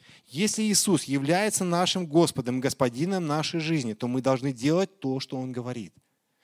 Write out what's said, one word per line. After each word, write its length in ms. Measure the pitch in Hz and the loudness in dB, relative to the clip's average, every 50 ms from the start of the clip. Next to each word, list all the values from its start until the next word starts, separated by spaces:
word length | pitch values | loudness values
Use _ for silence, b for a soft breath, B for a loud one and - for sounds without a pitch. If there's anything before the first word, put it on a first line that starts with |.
| b b b b b | b b b b b
Если 380 | b - 143 202 208 - - 214 | b -4 -2 0 0 0 0 0
Иисус 400 | 214 202 - - 214 190 143 - | 2 2 2 2 4 2 2 2
является 600 | - 135 139 135 143 170 180 208 214 - - 196 | 0 -2 0 2 2 2 2 2 2 0 0 0
нашим 440 | 180 170 170 180 170 - 190 180 160 | 0 2 2 2 2 0 -2 -2 2
Господом 500 | 143 165 170 - - - 123 117 123 131 | 4 4 4 4 2 -2 -4 -2 -2 0
и 20 | |
Господином 640 | 123 135 123 - 139 123 117 120 156 180 196 185 170 151 | 0 -2 0 2 0 0 2 0 -2 -2 0 -2 -2 0
нашей 320 | 147 156 151 - - 170 | -2 -2 -2 -2 -4 -4
жизни, 320 | 156 156 165 156 123 117 107 | -2 0 0 0 0 -2 -4
то 160 | - - 120 | -4 -4 -2
мы 120 | 123 131 | -2 0
должны 320 | 120 135 135 127 123 143 135 | 2 2 2 2 0 -4 -4
делать 460 | 117 113 143 160 180 196 190 _ _ | -2 0 2 2 2 2 0 _ _
то, 220 | - 135 131 135 | -4 -4 -4 -4
что 160 | - - - | -6 -6 -8
Он 160 | 131 127 131 127 | -6 -6 -6 -6
говорит. 420 | 127 120 123 123 120 104 85 - _ _ _ _ _ _ b b b | -6 -6 -6 -8 -8 -10 -12 -14 _ _ _ _ _ _ b b b